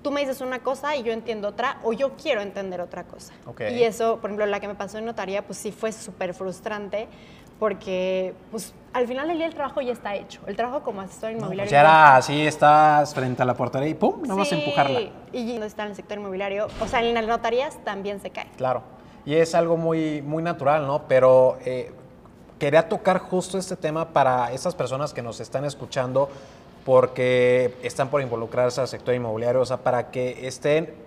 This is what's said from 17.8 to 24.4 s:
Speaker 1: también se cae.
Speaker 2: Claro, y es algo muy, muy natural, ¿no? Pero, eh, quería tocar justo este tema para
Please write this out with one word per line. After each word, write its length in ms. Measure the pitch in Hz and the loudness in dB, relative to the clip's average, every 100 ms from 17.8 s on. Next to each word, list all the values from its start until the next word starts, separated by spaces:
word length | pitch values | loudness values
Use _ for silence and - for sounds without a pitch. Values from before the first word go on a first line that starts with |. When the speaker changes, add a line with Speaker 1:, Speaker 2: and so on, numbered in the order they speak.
| - | -10
Speaker 1:
también 340 | 202 196 202 | -8 -8 -8
se 100 | 196 | -10
cae. 180 | - - - | -14 -16 -6
Speaker 2:
Claro, 260 | 127 123 - - - - - | -2 -2 -6 -20 -20 -16 -2
y 100 | 151 | 2
es 200 | 165 170 | 4 2
algo 220 | 165 165 | 2 2
muy, 440 | 165 165 156 151 | 0 0 -2 -4
muy 220 | 143 156 | -6 -4
natural, 420 | 165 165 135 156 139 | -4 -2 2 2 2
¿no? 180 | 147 - | -2 2
Pero, 500 | 131 127 131 127 123 | 6 8 8 6 2
eh, 300 | - 127 120 - - - - - - - | -6 -6 -8 -14 -20 -20 -20 -20 -20 -4
quería 300 | 143 147 165 | 2 4 4
tocar 300 | 202 196 185 | 0 0 0
justo 380 | - 185 175 196 | 0 -4 -2 -6
este 200 | 180 180 | -6 -6
tema 320 | 156 156 165 | -4 -4 0
para 420 | 151 131 127 | 2 4 4